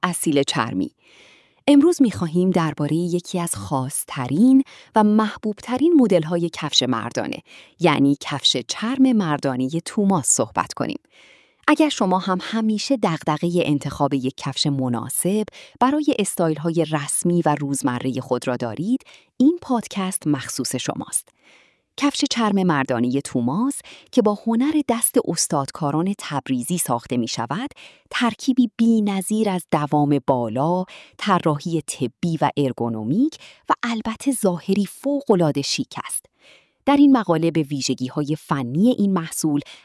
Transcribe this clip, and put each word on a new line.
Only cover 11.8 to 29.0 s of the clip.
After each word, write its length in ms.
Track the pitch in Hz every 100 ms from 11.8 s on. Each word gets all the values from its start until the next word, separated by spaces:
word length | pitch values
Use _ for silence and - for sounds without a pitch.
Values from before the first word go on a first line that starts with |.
| 302
شما 300 | - 190 185
هم 180 | 190 185
همیشه 560 | - 220 220 208 - 262
دغدغهٔ 580 | 196 160 - 151 175 175 156
انتخاب 480 | 143 143 - 139
یک 200 | 139 127 -
کفش 300 | 139 - 151
مناسب 760 | 139 127 117 127 - 175 214 202 - - -
برای 360 | 254 302 302 240
استایل‌های 680 | 196 - 165 147 170 165 156
رسمی 500 | 156 143 147 175 175 160
و 100 | 147
روزمرهٔ 640 | 143 139 135 123 131 123
خود 260 | - 123 131
را 100 | 123
دارید، 460 | 120 110 190 262 - - _ -
این 200 | 269 349
پادکست 680 | - 233 - 196 190 - 156
مخصوص 480 | 139 - - 120 127
شماست. 540 | - - - - - _ _ _ _ _ _ -
کفش 260 | 285 - 285
چرم 340 | 233 214 196
مردانهٔ 580 | 180 147 131 120 123 135
توماس 580 | - 127 120 170 269 - - - _
که 100 | -
با 160 | 208 208 226
هنر 360 | 226 285 302 -
دست 280 | 233 - 247 -
استادکاران 840 | 170 - 151 135 - 147 156 185 202
تبریزی 600 | - 143 - 127 117 175
ساخته 400 | - 120 - 123
می‌شود، 520 | 113 - 117 170 269 - - - _
ترکیبی 600 | - 240 - - 254 240 -
بی‌نظیر 720 | 226 226